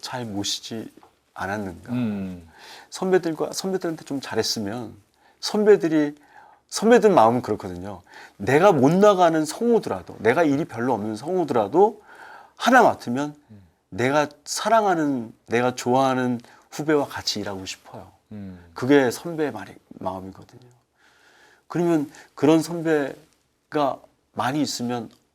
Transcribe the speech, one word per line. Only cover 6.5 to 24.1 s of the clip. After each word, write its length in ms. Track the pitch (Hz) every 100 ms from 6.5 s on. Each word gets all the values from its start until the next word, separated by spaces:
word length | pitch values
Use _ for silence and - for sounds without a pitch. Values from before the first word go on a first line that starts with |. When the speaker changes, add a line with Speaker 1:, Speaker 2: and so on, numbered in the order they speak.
| _ _
Speaker 1:
선배들 420 | - 214 240 208
마음은 300 | 160 110 123
그렇거든요. 600 | 120 104 98 87 98 92 _ - - _
내가 340 | 104 143 202
못 200 | 156 131
나가는 540 | 180 208 185 175 160 151
성우더라도, 720 | - 233 226 - 95 - -
내가 240 | 107 143
일이 220 | 160 139 165
별로 280 | 117 123
없는 220 | 110 107 107
성우더라도 840 | 143 185 156 120 101 151 208 214 - - - - - _
하나 260 | - 254
맡으면 540 | 180 98 - 123 147 147 _
Speaker 2:
음. 100 | 104 90 _ _
Speaker 1:
내가 380 | 95 123 147 147 - -
사랑하는, 880 | - 208 226 202 170 147 131 113 - -
내가 300 | 113 127 123
좋아하는 640 | 123 131 135 127 127 120 - _ _
후배와 360 | - 151 151 131
같이 320 | 98 - 104
일하고 260 | 101 95 95
싶어요. 460 | - - 117 90 _ _
Speaker 2:
음. 280 | 107 95 90 87
Speaker 1:
그게 380 | - 127 143 127
선배의 400 | - 170 160 147
말이, 220 | 107 92 - _ -
마음이거든요. 680 | 92 95 95 92 101 120 123 120 _ _ _ _ _ _ _ _ _
그러면 420 | 160 175 160 143 - -
그런 280 | - 139 160
선배가 1400 | 156 170 165 151 135 - _ _ _ _ _ 151 139 - _